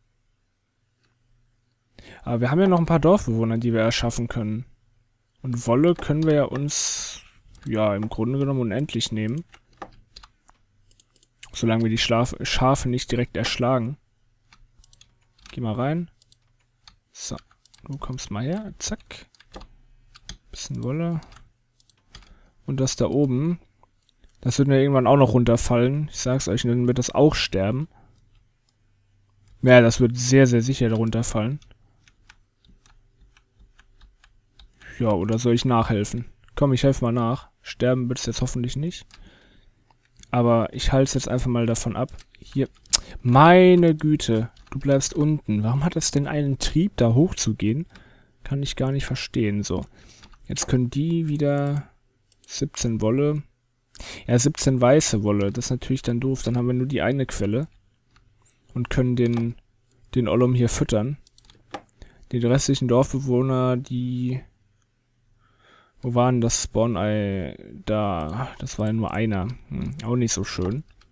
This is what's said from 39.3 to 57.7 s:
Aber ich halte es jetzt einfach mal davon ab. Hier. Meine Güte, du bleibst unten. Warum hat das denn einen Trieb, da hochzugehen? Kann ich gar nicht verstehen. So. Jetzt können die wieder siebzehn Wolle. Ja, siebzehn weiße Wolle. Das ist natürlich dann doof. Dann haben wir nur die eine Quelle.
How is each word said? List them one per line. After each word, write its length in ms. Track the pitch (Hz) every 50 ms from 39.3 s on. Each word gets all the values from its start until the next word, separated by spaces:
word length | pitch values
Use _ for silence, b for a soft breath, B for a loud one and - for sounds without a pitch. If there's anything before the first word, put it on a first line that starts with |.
| b b b b b b b b b b b b _ _ _ _ _ - - -
Aber 420 | - 123 120 120 117 113 104 - -
ich 180 | - - -
halte 140 | 139 135 139 -
es 40 | -
jetzt 120 | 131 -
einfach 220 | - 123 127 - 127
mal 160 | 120 120 117
davon 300 | 113 117 - - 117 -
ab. 160 | 113 131 - - - - _ _ _
Hier. 300 | - - - 135 131 - _ _ - - - B B B B B
Meine 760 | - 123 123 139 156 170 180 185 185 185 180 175 175 165 156
Güte, 560 | 156 151 151 151 151 - - 113 110 120 117 - - - -
du 80 | -
bleibst 380 | 135 - 139 139 135 - - -
unten. 480 | 147 147 156 156 147 - - 107 104 107
Warum 200 | 113 131 139 147
hat 120 | 180 -
das 160 | 165 - -
denn 160 | - 143 143
einen 320 | - 151 147 147 139 135 -
Trieb, 360 | - - - 160 185 202 -
da 160 | - 123 117 117
hochzugehen? 720 | 131 165 185 - - - 110 107 - - 107 117 151 175 b b b b b b b b b b b -
Kann 180 | - 139 139
ich 140 | 139 - -
gar 160 | - 131 131
nicht 140 | 139 139 -
verstehen. 580 | - 131 - - - - - 113 104 101 104 98
So. 200 | - 90 - - b b b b b b b b b b b -
Jetzt 200 | - - - -
können 220 | - 135 127 123 123
die 360 | - 139 151 165 170 170 165
wieder 640 | 151 147 151 147 143 143 143 143 143 147 147 - - _ _ _ _ _ _ _ _ _ _ _
siebzehn 560 | - - - 139 - - - - 120 113 107
Wolle. 400 | 110 110 123 135 147 147 151 147 - - _ _ _ _ _ _ _ _ B B B B B B B
Ja, 100 | - 117
siebzehn 420 | 123 123 147 - - - 139 131 123
weiße 440 | 120 123 139 160 - - - 104 101
Wolle. 280 | 104 104 101 98 98
Das 140 | 98 120 -
ist 60 | -
natürlich 320 | 127 123 - - 131 131 -
dann 160 | 123 120 120
doof. 240 | 131 135 131 - -
Dann 140 | 117 120
haben 100 | 123 120
wir 60 | 123 123
nur 140 | 127 127
die 140 | 139 135 90
eine 240 | 78 113 139 139 127
Quelle. 420 | - - - 101 101 107 127 160 -